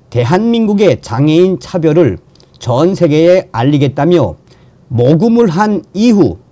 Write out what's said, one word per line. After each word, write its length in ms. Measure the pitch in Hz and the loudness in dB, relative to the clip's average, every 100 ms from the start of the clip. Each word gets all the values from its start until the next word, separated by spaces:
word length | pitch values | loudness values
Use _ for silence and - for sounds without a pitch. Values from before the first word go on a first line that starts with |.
| _ | _
대한민국의 920 | 120 120 185 233 233 220 202 202 113 | -6 -2 -2 0 0 0 0 0 0
장애인 580 | - 117 147 160 185 180 | -4 -2 0 2 0 -2
차별을 600 | - 185 156 151 143 82 _ _ _ - | -6 -4 0 2 0 -2 _ _ _ -14
전 340 | - 123 175 | -4 -2 0
세계에 560 | 190 170 151 165 185 - | 0 0 2 2 2 0
알리겠다며 840 | 110 131 147 139 139 151 175 104 - _ _ _ _ - | -4 0 0 -2 -2 0 0 0 -6 _ _ _ _ -8
모금을 600 | 113 123 160 226 233 233 | -2 2 2 2 2 0
한 340 | 160 214 202 - 185 | 0 -2 -2 -6 -2
이후 420 | 240 202 131 85 _ | 2 2 0 -2 _